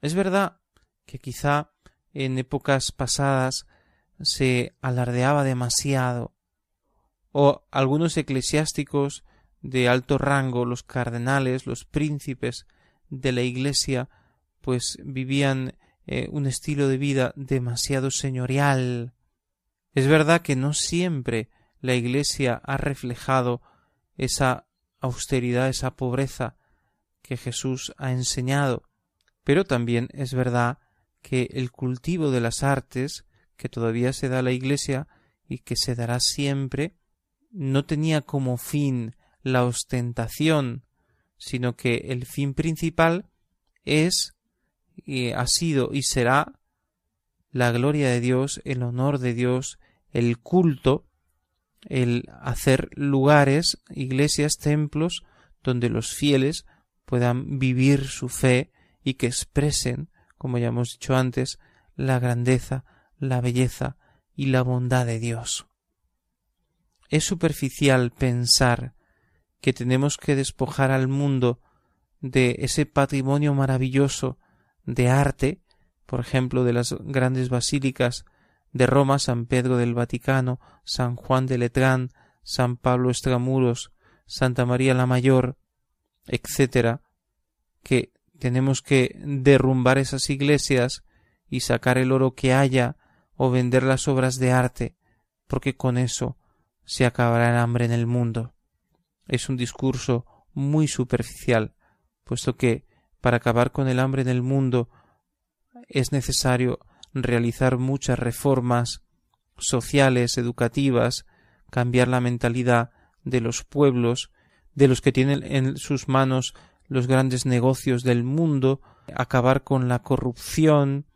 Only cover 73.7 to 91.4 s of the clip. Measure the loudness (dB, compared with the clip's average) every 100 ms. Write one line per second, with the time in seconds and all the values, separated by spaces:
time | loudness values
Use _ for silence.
73.7 | 0 0 2 2 0 -6 -8 _ _ _
74.7 | _ -8 0 4 4 2 2 -2 -2 _
75.7 | _ _ _ _ -8 -2 -2 0 0 2
76.7 | 2 -2 -6 -4 0 0 0 0 -2 0
77.7 | -2 -2 0 -2 -2 -14 _ _ _ _
78.7 | 0 4 4 4 2 0 -2 0 0 2
79.7 | 2 0 0 -4 -4 -2 0 0 -4 _
80.7 | _ -12 -4 -4 -4 -2 0 0 0 0
81.7 | 2 2 2 -2 _ _ _ -12 -2 -2
82.7 | 0 0 2 2 0 0 0 0 2 2
83.7 | 0 -6 _ _ _ _ -2 -2 0 0
84.7 | 2 2 2 2 2 4 4 2 -4 _
85.7 | _ _ _ _ _ -8 -6 -6 0 2
86.7 | 4 0 -2 _ _ _ _ _ _ _
87.7 | _ -2 -2 -2 _ _ _ -2 0 2
88.7 | 0 2 2 2 -2 -8 0 6 6 6
89.7 | 4 4 4 2 -4 -4 -2 2 2 2
90.7 | 2 2 -4 -14 _ _ _